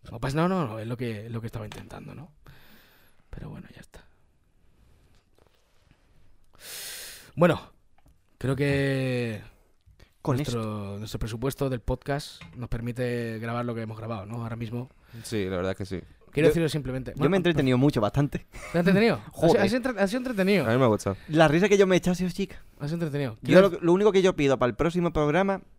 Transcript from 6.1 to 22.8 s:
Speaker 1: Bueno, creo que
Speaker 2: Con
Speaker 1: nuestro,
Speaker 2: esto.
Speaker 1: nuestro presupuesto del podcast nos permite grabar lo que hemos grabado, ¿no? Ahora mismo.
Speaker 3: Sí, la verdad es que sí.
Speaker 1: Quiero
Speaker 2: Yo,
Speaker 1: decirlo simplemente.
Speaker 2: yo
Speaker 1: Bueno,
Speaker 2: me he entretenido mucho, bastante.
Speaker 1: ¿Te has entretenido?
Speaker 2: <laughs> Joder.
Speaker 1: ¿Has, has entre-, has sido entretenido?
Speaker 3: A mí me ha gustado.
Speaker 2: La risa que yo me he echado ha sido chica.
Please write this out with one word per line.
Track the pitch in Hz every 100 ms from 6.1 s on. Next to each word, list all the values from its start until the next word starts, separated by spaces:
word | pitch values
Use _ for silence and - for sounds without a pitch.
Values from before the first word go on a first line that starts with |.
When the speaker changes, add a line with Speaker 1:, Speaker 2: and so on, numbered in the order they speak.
| _ - - _ - - - - - - - -
Speaker 1:
Bueno, | - 170 143 - _ _ _ _ _ _ _
creo | 123 135
que | 143 139 139 135 131 123 120 104 107 _ _ _ _ _ - _
Speaker 2:
Con | - 131
Speaker 1:
nuestro, | 147 120
Speaker 2:
esto. | 110 107 101 101
Speaker 1:
nuestro | 107 -
presupuesto | 113 113 131 - 139
del | 127
podcast | - 127 - 143 - - - -
nos | 120
permite | 117 117 120 123 120 117 110
grabar | 117 120
lo | 120
que | 117
hemos | 110 110
grabado, | 113 113 101
¿no? | 117
Ahora | 117 113
mismo. | 117 120 131 _ _ 117
Speaker 3:
Sí, | 110 110 95
la | 92
verdad | 92
es | 95
que | 98
sí. | 92 - - -
Speaker 1:
Quiero | - 160
Speaker 2:
Yo, |
Speaker 1:
decirlo | 170 160
simplemente. | 156 127 127 120
Speaker 2:
yo | -
Speaker 1:
Bueno, | 147
Speaker 2:
me | 190
he |
entretenido | 175 156 131 127
mucho, | 143 135
bastante. | 104 - 143 - -
Speaker 1:
¿Te | - - 170
has | 175
entretenido? | 196 226 139 -
Speaker 2:
<laughs> |
Joder. | - 165 202
Speaker 1:
¿Has, | 196
has |
entre-, | 247 247 214
has | 196
sido | 247
entretenido? | 254 214 185 202 123
Speaker 3:
A |
mí | 120
me |
ha | 127
gustado. | 104 - 95 -
Speaker 2:
La | 156 160
risa | 156 196
que | 196
yo | 190
me | 180
he |
echado | 175
ha | 175
sido | 180
chica. | 170 190 - - -